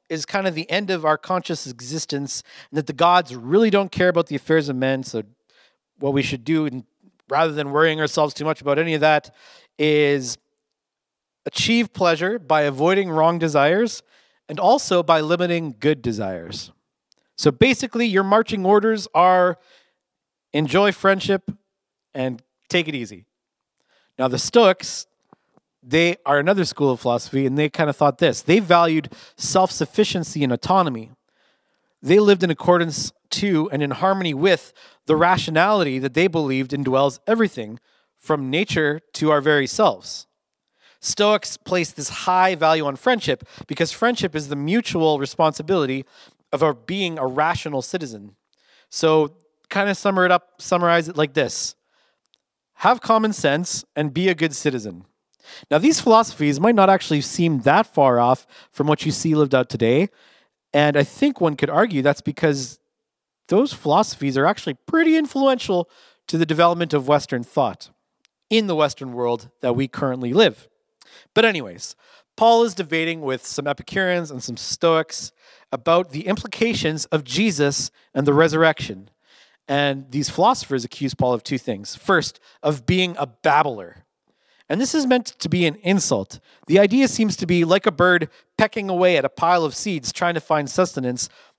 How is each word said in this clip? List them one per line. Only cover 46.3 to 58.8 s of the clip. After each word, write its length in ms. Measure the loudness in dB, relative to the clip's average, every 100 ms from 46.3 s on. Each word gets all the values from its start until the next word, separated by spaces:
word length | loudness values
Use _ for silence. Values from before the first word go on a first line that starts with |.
| _ -8
of 100 | 0
our 120 | 0
being 440 | -2 -6 -6 -4 -4
a 80 | -4
rational 540 | 0 0 -2 -6 -8
citizen. 560 | -6 -8 -10 -14 -20 _ _ _ _ _ _
So 440 | -2 2 2 0 _ _ _ -8
kind 180 | -2 -2
of 80 | -2
sum 220 | -2 2
it 120 | 2
up, 300 | 2 _ -14
summarize 480 | -4 0 2 2 0
it 80 | -2
like 160 | -2
this. 420 | 0 -2 -4 -10 -12 _ _ _ _ _ _ _ _ _
Have 260 | -2 0 0
common 320 | 2 2 2
sense 500 | 0 0 0 -2 -8 -8 -6
and 160 | -4
be 160 | 0 0
a 60 |
good 200 | 0 -2
citizen. 520 | -2 -4 -4 -6 -14 -20 _ _ _ -20 -18 -2
Now, 80 | 2
these 220 | 2 2
philosophies 600 | 4 4 4 -2 -2 2
might 140 | 2
not 160 | 4 4
actually 320 | 4 0 -4
seem 380 | -2 -2 0 0
that 260 | 2 2 2
far 320 | 2 4 4
off 280 | 2 0 -4 -20 -12
from 160 | -4